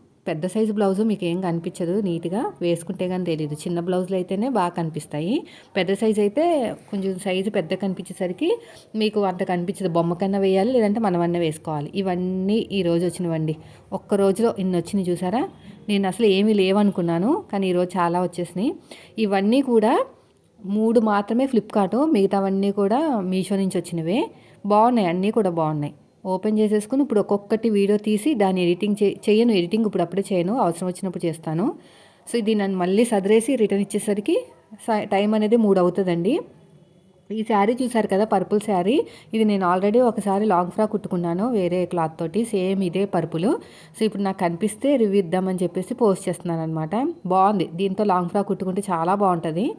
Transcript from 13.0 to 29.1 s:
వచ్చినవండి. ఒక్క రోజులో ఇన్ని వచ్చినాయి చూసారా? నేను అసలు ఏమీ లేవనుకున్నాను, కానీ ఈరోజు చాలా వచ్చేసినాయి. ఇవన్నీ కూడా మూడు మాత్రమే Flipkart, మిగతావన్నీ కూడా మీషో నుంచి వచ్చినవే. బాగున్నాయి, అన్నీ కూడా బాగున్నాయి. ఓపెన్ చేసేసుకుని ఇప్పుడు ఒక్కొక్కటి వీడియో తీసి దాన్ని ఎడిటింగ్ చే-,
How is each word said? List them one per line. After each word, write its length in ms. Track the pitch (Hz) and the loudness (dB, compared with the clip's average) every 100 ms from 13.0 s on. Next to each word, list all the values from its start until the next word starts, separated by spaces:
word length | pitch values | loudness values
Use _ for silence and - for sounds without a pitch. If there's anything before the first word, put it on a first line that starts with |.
| 180 | 0
వచ్చినవండి. 500 | 175 175 160 156 156 - - - | -2 -2 -2 -2 -4 -10 -20 -10
ఒక్క 200 | 190 - | -8 -2
రోజులో 420 | 202 196 190 226 - | 2 2 2 0 0
ఇన్ని 180 | 185 180 | -2 -2
వచ్చినాయి 320 | 170 202 180 | -2 -2 -2
చూసారా? 320 | 175 185 220 381 - - - - | -2 -2 -2 -4 -8 -20 -12 -2
నేను 180 | 202 196 | 0 0
అసలు 180 | 175 226 | 2 4
ఏమీ 280 | 190 208 | 4 4
లేవనుకున్నాను, 880 | 208 185 196 208 185 170 170 202 392 - | 4 4 4 2 2 0 2 2 0 -2
కానీ 180 | 202 190 | -2 0
ఈరోజు 200 | 175 180 185 | 0 0 0
చాలా 240 | 170 175 | 0 2
వచ్చేసినాయి. 500 | 180 175 175 175 247 370 - - - - | -2 -4 -6 -2 -4 -4 -14 -20 -12 -2
ఇవన్నీ 440 | 214 196 202 254 | 0 2 4 2
కూడా 440 | 269 233 214 349 523 - _ _ _ _ 190 | 4 4 4 2 0 -8 _ _ _ _ -4
మూడు 340 | 208 220 233 | 0 2 4
మాత్రమే 460 | 220 202 202 226 269 | 4 0 0 0 2
Flipkart, 680 | 226 - 220 185 220 320 | 0 0 0 0 0 2
మిగతావన్నీ 600 | 233 196 196 196 196 202 | 2 2 2 0 0 0
కూడా 480 | 196 196 240 320 233 | 0 0 2 0 0
మీషో 360 | 180 185 180 196 | 0 -2 -2 0
నుంచి 220 | 190 185 | 0 -2
వచ్చినవే. 420 | 170 165 160 226 427 - - - 196 | -4 -4 -2 -2 -2 -8 -20 -8 2
బాగున్నాయి, 420 | 208 226 247 180 | 4 6 4 2
అన్నీ 240 | 180 196 | 0 0
కూడా 180 | 226 190 | 2 0
బాగున్నాయి. 440 | 165 156 151 147 - _ _ 190 | 0 0 -2 -4 -8 _ _ -6
ఓపెన్ 340 | 185 214 214 | -4 0 2
చేసేసుకుని 420 | 214 214 208 269 | 2 0 0 0
ఇప్పుడు 180 | 294 208 | 2 2
ఒక్కొక్కటి 500 | 196 202 - 220 226 | 2 -2 -2 -2 2
వీడియో 280 | 202 196 208 | 2 2 2
తీసి 360 | 208 214 294 | 2 0 0
దాన్ని 280 | 254 190 185 | 2 2 2
ఎడిటింగ్ 340 | 175 175 208 208 | 2 2 0 0
చే-, 120 | 202 | 0